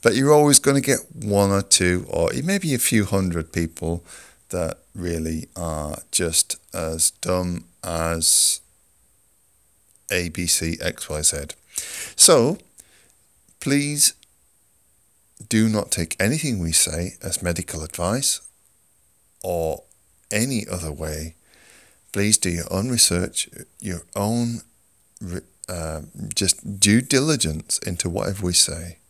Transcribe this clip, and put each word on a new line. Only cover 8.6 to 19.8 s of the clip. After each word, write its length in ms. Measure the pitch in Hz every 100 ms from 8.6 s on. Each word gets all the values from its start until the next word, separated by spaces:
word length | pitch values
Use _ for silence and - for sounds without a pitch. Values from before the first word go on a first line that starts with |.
| _ _ _ _ _ _ _ _ _ _ _ _ _ _ -
A, 200 | 92 87
B, 180 | 82 87
C, 280 | - 82 82
X, 260 | 85 - -
Y, 140 | 76
Z. 160 | 78 76 71 - _ - - - - -
So, 420 | - 156 120 185 _ - - _ _ _ _ _ _ _
please 560 | - 143 143 147 - - _ _ _ _ _ _ _ _ _ _ _ _ -
do 220 | 110 110
not 220 | 107 -
take 240 | - 82 -
anything 380 | 101 156 156 110
we 140 | 82
say 420 | 82 - 80 90 -
as 220 | - -
medical 400 | 87 85 - 82
advice 580 | 78 - 87 117 139 - - _ _ _ _ _ _ _ _ _
or 400 | 92 87 80 71